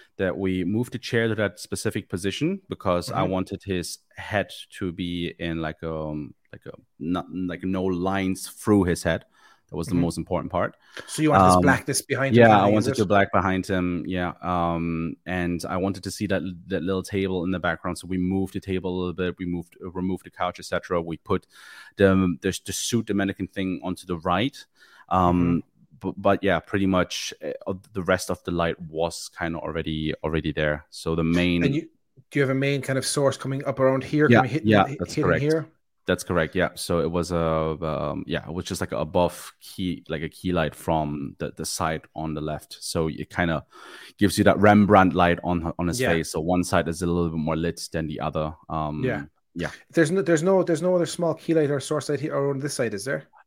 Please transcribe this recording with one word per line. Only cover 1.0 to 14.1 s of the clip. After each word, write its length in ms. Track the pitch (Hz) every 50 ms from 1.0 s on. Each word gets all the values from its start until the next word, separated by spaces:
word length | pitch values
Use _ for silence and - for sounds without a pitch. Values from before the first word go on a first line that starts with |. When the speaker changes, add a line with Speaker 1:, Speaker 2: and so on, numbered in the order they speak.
| - - - 117 113 113
Speaker 1:
to 60 | 110
that 240 | 107 104 98 - -
specific 500 | - - 101 - - 110 - 110 - _
position 520 | - 90 92 98 95 - 143 170 196 190 - -
because 420 | 92 - - 98 87 87 87 -
I 120 | - 92
Speaker 2:
Mm-hmm. 100 | 95 92
Speaker 1:
wanted 300 | 95 92 92 - 98 - -
his 340 | 98 92 87 85 - - - _ _ _
head 340 | - - - 104 101 92 - - - - - - -
to 140 | 101 90
be 420 | 85 92 90 87 87 87 87 85 - -
in, 200 | 85 85 82 82
like, 220 | 80 78 78 -
um, 520 | 82 82 80 78 78 76 76 76 73 67 - _ _ _
like 120 | - - -
a, 60 | - - - _ _ _ -
not, 260 | 71 85 87 85 - -
like, 340 | 87 92 92 87 85 85 95
no 200 | 92 92 92 92
lines 640 | 95 92 87 90 95 95 98 92 92 95 - - -
through 360 | - - - 113 104 101 92
his 180 | 87 85 -
head. 220 | - 85 80 107 - _ _ _ _ - _ _ _ _
That 80 | -
was 120 | 82 82 80
the 60 | 87
Speaker 2:
Mm-hmm. 80 | 87
Speaker 1:
most 140 | 87 85 82
important 360 | 85 82 - 92 78 65 85
part. 240 | 90 87 104 - - _ _ _ - - - -
Speaker 2:
So 140 | - -
you 80 | 156 151
wanted 160 | 139 98 92 92
this 60 | 92
Speaker 1:
Um, 60 | 90
Speaker 2:
blackness 380 | - 143 127 120 - - 131 -
behind 360 | - - 135 127 135 135 113
him 40 | 117
Speaker 1:
yeah, 60 | 117
Speaker 2:
kinda 160 | 113 107 101
Speaker 1:
I 40 | 98
Speaker 2:
thing, 20 | 104
is 60 | 107
Speaker 1:
wanted 180 | 107 113 135
Speaker 2:
it? 40 | 131 117
Speaker 1:
the 80 | 104
black 260 | 90 104 101 98 -
behind 340 | - 98 90 95 95 92 90
him. 380 | - 95 90 90 90 87 85 -
Yeah. 260 | -